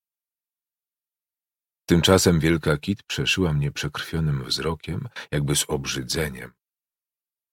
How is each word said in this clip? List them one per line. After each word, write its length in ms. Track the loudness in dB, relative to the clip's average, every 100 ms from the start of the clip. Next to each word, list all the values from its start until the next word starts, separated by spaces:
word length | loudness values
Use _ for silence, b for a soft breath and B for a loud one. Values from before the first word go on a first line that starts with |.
| _ _ _ _ _ _ _ _ _ _ _ _ _ _ _ _ _ _ 2
Tymczasem 540 | 4 6 6 6 4
wielka 380 | 4 2 2 0
Kit 260 | -2 -6
przeszyła 500 | -6 -4 -2 0 0
mnie 180 | 0 -2
przekrwionym 720 | -4 -8 -8 -6 -2 0 -2
wzrokiem, 680 | -4 -4 -4 -6 -6 -8 -8 B B
jakby 240 | -2 0 0
z 100 | 0
obrzydzeniem, 840 | -4 -4 -6 -4 -4 -4 -6 -14 _ _ _ _ _ _ _ _ _ _